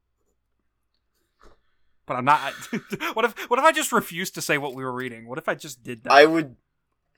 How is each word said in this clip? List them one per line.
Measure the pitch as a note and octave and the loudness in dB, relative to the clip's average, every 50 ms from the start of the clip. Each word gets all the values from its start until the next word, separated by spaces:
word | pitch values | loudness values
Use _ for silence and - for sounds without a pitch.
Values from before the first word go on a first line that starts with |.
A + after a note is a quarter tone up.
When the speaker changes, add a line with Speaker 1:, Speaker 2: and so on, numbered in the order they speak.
| _ _ _ _ _ _ _ _ _ _ _ _ _ _ _ _ _ _ _ _ _ _ _ _ _ _ _ _ _ - - _ _ _ _ _ _ _ _ _ _ | _ _ _ _ _ _ _ _ _ _ _ _ _ _ _ _ _ _ _ _ _ _ _ _ _ _ _ _ _ -20 -20 _ _ _ _ _ _ _ _ _ _
Speaker 1:
But | - C#3 | -8 -6
I'm | B2 B2+ | -2 2
not, | C#3 D3 D3 C3 C#3 - | 2 2 2 2 -6 -10
<laughs> | - - - - F#3+ - - - - D4+ E4+ C4 | -10 -12 -10 -10 -10 -8 -10 -10 -8 -8 -6 -2
what | A3 A3 | 0 -2
if, | A3+ G#3 - - - | -2 -2 -6 -2 -2
what | A#3+ | 0
if | B3+ C#4+ | 4 4
I | D#4+ | 4
just | D4 D#4 C#4 - B3 | 2 2 -2 0 -2
refused | G#3 - - E3+ E3 F#3+ - - | -2 -2 -2 -8 -8 -8 -8 -8
to | E3 | -8
say | - - D#3 | -2 -2 -2
what | C#3+ C#3+ C#3+ B2 | -2 -2 -6 -8
we | C3 C3 | -8 -8
were | C3 B2 | -8 -8
reading? | B2 B2+ B2+ A#2 A2+ A2+ A#2 | -8 -8 -10 -12 -14 -16 -12
What | B2 | -12
if | D#3+ - | -8 -6
I | - F3 | -6 -6
just | C#3+ - D3+ C3 - | -6 -10 -16 -18 -16
did | _ C3 B2 A2+ - | _ -14 -14 -12 0
that? | B2+ | 6
Speaker 2:
I | C#3 C#3+ D3 | 8 8 8
would, | D#3+ E3 E3 D3+ C3 A#2+ _ _ _ _ _ _ _ _ _ _ _ _ | 8 6 0 -2 -4 -10 _ _ _ _ _ _ _ _ _ _ _ _